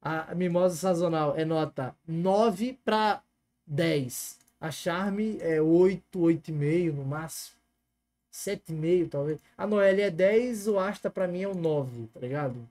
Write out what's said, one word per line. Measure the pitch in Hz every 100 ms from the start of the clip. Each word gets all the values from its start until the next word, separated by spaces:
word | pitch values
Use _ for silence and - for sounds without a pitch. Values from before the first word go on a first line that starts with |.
A, | 151 160 160
a | 175
Mimosa | 180 170 185 170
Sazonal | 185 175 175 160 151 147
é | 160
nota | 160 151 - 131 - -
nove | 160 180 196 226 180 240 254
pra | - 214 214 196 _ _ _ _ _
dez. | 147 165 151 127 - - - _ _
A | 214
Charme | - 185 170 202 196 220 214
é | 165 160
oito, | 156 165 185 185 _ 185
oito | 170 165 -
e |
meio | 156 143 170 175
no | 143 135
máximo. | 147 160 - - _ _ _ _ _ _ _ _
Sete | - - 196 -
e | 160
meio, | 156 180 160
talvez. | 143 147 151 _ _
A | 202
Noelle | 208 196 190
é | 202
dez, | 160 185 220 247 226 202
o | 202
Asta | 190 196 190
pra | 190 185
mim | 175
é | 196
um |
nove, | 185 165 151 131 120 113
tá | -
ligado? | 127 139 143 120 117